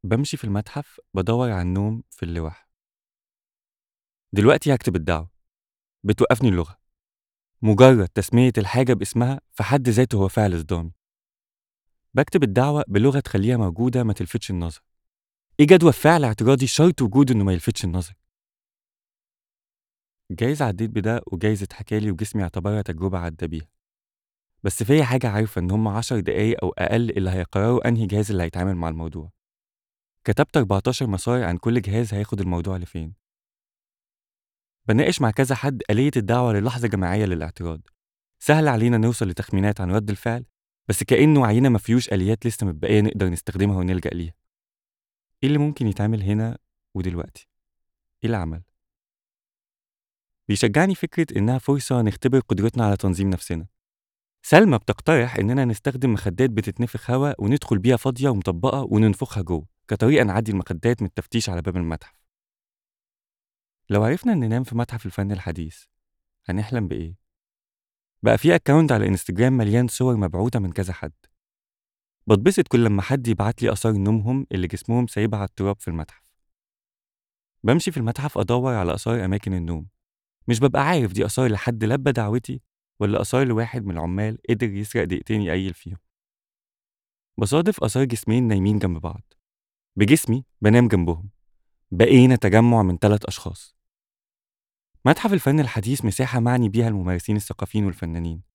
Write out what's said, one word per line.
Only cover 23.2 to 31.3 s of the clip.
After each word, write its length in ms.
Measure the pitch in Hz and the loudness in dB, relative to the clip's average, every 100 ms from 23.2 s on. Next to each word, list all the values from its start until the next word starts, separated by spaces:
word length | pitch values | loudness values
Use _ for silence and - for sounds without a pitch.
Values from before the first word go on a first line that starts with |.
| 85 80 85 | -6 -8 -8
بيها. 220 | 80 78 _ _ _ _ _ _ _ _ _ | -8 -12 _ _ _ _ _ _ _ _ _
بس 200 | 101 - | -6 -4
فيا 220 | 110 151 | 2 2
حاجة 240 | 127 127 120 | 2 0 0
عارفة 320 | 104 110 - | -2 -2 -4
إن 100 | 87 | -2
هم 180 | 104 110 | -2 -2
عشر 320 | 104 120 117 | -4 -4 -4
دقايق 440 | 87 - 107 - | -2 0 0 0
أو 60 | 90 | -4
أقل 400 | - 90 113 117 | -4 -2 0 -2
اللي 200 | 98 92 | -2 -2
هيقرروا 580 | 92 87 98 110 123 - | -4 -4 -2 0 0 0
أنهي 180 | 117 104 | -2 -2
جهاز 240 | 101 104 | -2 -2
اللي 120 | 98 | -2
هيتعامل 320 | 85 90 92 | -2 -4 -4
مع 140 | 90 82 | -4 -6
الموضوع. 440 | 80 82 80 78 _ _ _ _ _ _ _ _ _ | -6 -10 -12 -16 _ _ _ _ _ _ _ _ _
كتبت 320 | - 104 147 156 | -2 0 2 0
أربعتاشر 500 | 101 98 120 127 123 | 2 0 0 -2 -4
مسار 360 | 95 - | -2 -2